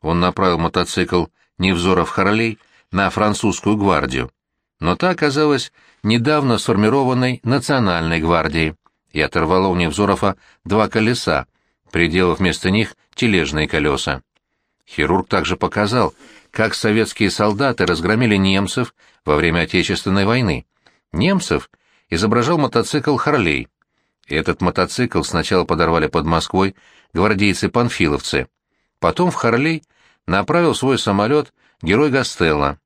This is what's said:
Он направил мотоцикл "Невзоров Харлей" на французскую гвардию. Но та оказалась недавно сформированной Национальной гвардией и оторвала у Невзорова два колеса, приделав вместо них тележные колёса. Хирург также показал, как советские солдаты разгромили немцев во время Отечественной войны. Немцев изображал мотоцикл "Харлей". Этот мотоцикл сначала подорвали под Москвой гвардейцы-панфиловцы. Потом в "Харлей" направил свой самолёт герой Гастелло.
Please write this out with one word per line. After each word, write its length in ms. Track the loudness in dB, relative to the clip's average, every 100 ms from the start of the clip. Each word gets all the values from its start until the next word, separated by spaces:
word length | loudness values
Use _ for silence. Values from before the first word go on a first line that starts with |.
Он 200 | -2 0
направил 380 | 0 0 0 0
мотоцикл 680 | 0 -2 -2 -2 0 0 -2 _ _ _
"Невзоров 520 | -2 0 2 2 0
Харлей" 480 | 0 0 0 -2 -6 _ _ _
на 200 | -2 -2
французскую 640 | 0 0 0 -2 -2 0 0
гвардию. 540 | 2 2 0 -4 -6 _ _ _ _ _
Но 160 | -4 0
та 140 | -2
оказалась 640 | 0 0 2 2 0 -4 _ _ _
недавно 560 | 0 0 2 0 2 0
сформированной 840 | 0 2 2 2 0 0 -2 -2
Национальной 800 | -2 -2 0 0 0 0 0 0
гвардией 540 | 2 2 0 0 -2 -4 _ _ _
и 100 | -4
оторвала 480 | -2 0 2 2 2
у 60 |
Невзорова 640 | 0 -2 0 0 0 -2 -4 _ _
два 240 | -2 0 0
колеса, 580 | 0 0 0 -2 -2 -4 _ _ _ _
приделав 480 | 0 0 2 2 2
вместо 320 | 0 0 0
них 260 | 0 -2 -8 _
тележные 540 | -4 0 0 0 -2 -2
колёса. 540 | 0 0 -2 -4 -6 _ _ _ _ _ _ _
Хирург 400 | -4 0 0 0
также 280 | -2 -2 -4
показал, 580 | -2 -2 0 0 -2 -4 -20 -20 _
как 240 | -4 -4
советские 560 | -2 0 0 0 0 -2
солдаты 560 | 2 0 0 -2 0 0
разгромили 500 | 0 0 0 2 2
немцев 580 | 2 2 0 -4 -6 _ _ _
во 120 | -2 2
время 240 | 2 0
Отечественной 640 | 0 0 0 -2 -2 0
войны. 420 | 0 0 0 -4 -8 _ _ _ _
Немцев 580 | -2 0 0 0 -4 -4 _ _ _ _
изображал 480 | -2 0 2 2 0
мотоцикл 580 | 0 0 -2 -2 -2 -2
"Харлей". 520 | 0 0 0 -2 -6 _ _ _ _ _ _
Этот 340 | -4 -2 0
мотоцикл 640 | 0 0 -2 -2 -2 -2
сначала 420 | -2 -4 0 0
подорвали 440 | 0 0 2 2 0
под 160 | -2
Москвой 500 | 0 -2 0 0 0 -2 _ _ _
гвардейцы-панфиловцы. 1400 | -2 0 2 0 0 0 0 -2 0 0 0 -2 -4 -4 _ _ _ _ _
Потом 320 | -2 0 -2
в 40 |
"Харлей" 480 | 0 0 0 -2 -4 _ _ _ _ -4
направил 480 | -2 0 2 2
свой 240 | 0 0 0
самолёт 540 | 0 0 2 0 -2 _ _ _
герой 280 | 0 2 2
Гастелло. 680 | 0 -2 0 0 2 0 -4